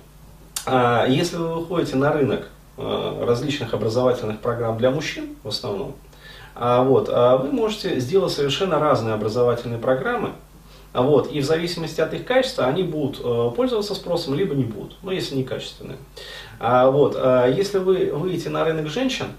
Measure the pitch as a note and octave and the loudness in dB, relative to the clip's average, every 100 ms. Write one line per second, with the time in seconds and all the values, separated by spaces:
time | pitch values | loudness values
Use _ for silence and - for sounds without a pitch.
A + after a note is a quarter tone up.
0 | - - - - - - - B2+ A#2+ A#2 | -18 -20 -20 -20 -14 -10 0 2 4 4
1 | A#2+ C#3+ E3+ F3 E3 E3 E3 F3 C#3+ C3 | 4 2 2 -2 -4 -4 -4 -2 0 2
2 | C#3+ D3+ B2+ G#2 - - - - G#2+ G2+ | 2 2 2 0 -6 -18 -20 -10 -6 -4
3 | G2 G#2 A2 A#2+ C#3+ - - A2 A2 A#2+ | -4 -4 0 0 -2 -4 -4 -2 0 2
4 | B2+ A#2 G#2+ G#2+ A#2+ A#2 A2+ A2 B2+ D3 | 2 2 -2 -4 -4 -2 -2 0 0 0
5 | - - D4+ - - - - - - - | -4 -8 -10 -12 -10 -8 -6 -6 -8 -12
6 | - - - - - - A#2+ B2 C3 B2 | -18 -20 -20 -20 -18 -4 2 4 6 4
7 | - A#2+ B2 - C3+ A3+ A3 G#3+ F3+ C3+ | 4 4 6 6 2 0 0 -2 -2 -2
8 | B2 F#3+ E3 - C#3+ - F#3+ D3+ D3+ B2+ | 2 2 2 0 -2 0 0 2 2 2
9 | A2+ G#2+ G#2+ A#2+ A#2+ A#2+ A#2+ A#2 B2 C3 | 0 -2 -2 2 2 0 -4 -4 0 0
10 | A#3 A#3+ - - - - - - - A#2+ | 0 -4 -4 -8 -18 -20 -20 -20 -8 0
11 | C3 C#3 - D3 C3+ D#3+ E3+ - D#3+ - | 4 4 2 0 0 0 -2 -4 -6 -2
12 | D#3+ - - C4 B3+ - B2+ E3 E3 D3+ | -2 -2 0 0 0 0 0 0 -2 -2
13 | C3+ - B2 A#2 A#2 A#2 B3+ A3+ G3+ F3+ | -4 -4 -2 0 0 0 0 0 -2 -6
14 | F3 E3 - C#3+ G3 C#3+ A2 G#2 - - | -4 -4 -2 -2 0 0 -2 -4 -12 -12
15 | F#3+ F3+ C#3 C3+ B2+ G#2+ - - - - | -6 -4 -4 -4 -4 -6 -10 -14 -16 -16
16 | - - - - - - A#2 B2+ C3 C#3+ | -18 -20 -18 -18 -18 -6 2 4 6 6
17 | C3+ - C3 B2+ C3 F3+ G3 F#3+ F#3 F#3 | 4 4 2 4 4 2 0 0 2 2
18 | F#3+ C#3+ F3+ D#3+ D#3 D3+ D#3+ D#3+ D3+ A#3 | 2 -2 -4 -4 -4 -2 0 -2 -4 -2
19 | C4 - - | -2 -2 -8